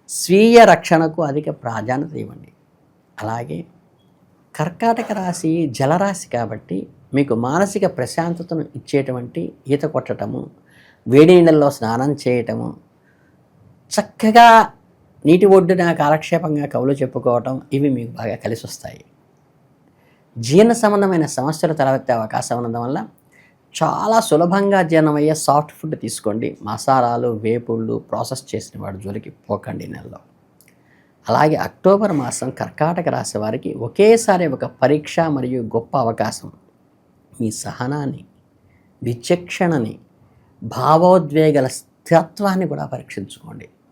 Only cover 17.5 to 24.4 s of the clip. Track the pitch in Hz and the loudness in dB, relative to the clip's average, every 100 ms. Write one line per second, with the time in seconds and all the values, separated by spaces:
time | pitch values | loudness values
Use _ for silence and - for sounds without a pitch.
17.5 | 131 - 135 143 127 117 117 113 101 107 | -8 -6 -2 -2 -2 -6 -10 -8 -8 -8
18.5 | 110 - - - - _ _ _ _ _ | -8 -10 -16 -16 -18 _ _ _ _ _
19.5 | _ _ _ _ _ _ _ _ - 113 | _ _ _ _ _ _ _ _ -12 2
20.5 | 165 226 233 214 202 196 175 156 - 135 | 6 6 4 2 2 2 0 -2 -2 -4
21.5 | 156 170 151 135 135 - 117 110 - - | -2 -4 0 0 0 -2 -2 -2 -6 -4
22.5 | 120 120 117 120 156 226 _ _ _ _ | -6 -4 -6 -6 -8 -10 _ _ _ _
23.5 | _ _ - 156 147 202 226 - 151 | _ _ -4 -2 -2 0 0 2 2